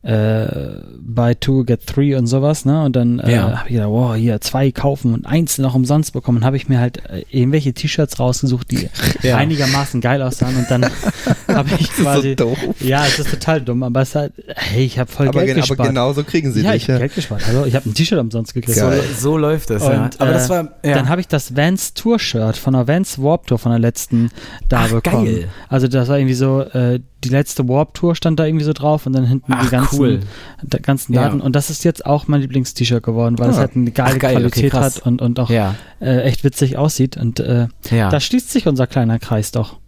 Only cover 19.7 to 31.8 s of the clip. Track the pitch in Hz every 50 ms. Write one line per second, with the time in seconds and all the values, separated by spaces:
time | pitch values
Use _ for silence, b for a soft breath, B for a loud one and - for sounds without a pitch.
19.7 | 113 104 135 139 139 135 135 131 - - 139 127 131 127 127 123 180 175 165 147
20.7 | - - - 147 143 135 135 127 165 180 180 - - 147 - - 123 135 147 170
21.7 | 190 185 - - - - - 226 233 220 - - - 117 110 110 110 - - 135
22.7 | 131 131 123 113 151 180 190 - - 135 131 143 165 170 - - 127 117 - 120
23.7 | 117 117 117 117 117 - - - - 117 117 117 B B B B B B B -
24.7 | 131 120 117 113 113 117 - - - 117 110 110 110 107 82 95 B B B B
25.7 | 135 131 127 127 127 135 123 123 143 143 139 131 127 123 135 135 135 135 135 -
26.7 | - 127 123 120 123 123 - - _ _ - 131 127 139 147 - - - 135 123
27.7 | 127 139 156 - - - - 170 170 - - 165 160 147 160 156 160 160 147 151
28.7 | 151 - 139 151 151 151 - 139 131 131 131 120 131 135 - - 131 123 131 123
29.7 | 123 123 135 - 139 143 139 127 131 - 98 B B B B B B B B -
30.7 | - 131 - - 139 131 - - 120 123 123 143 - 139 - 135 127 143 143 -
31.7 | 156 -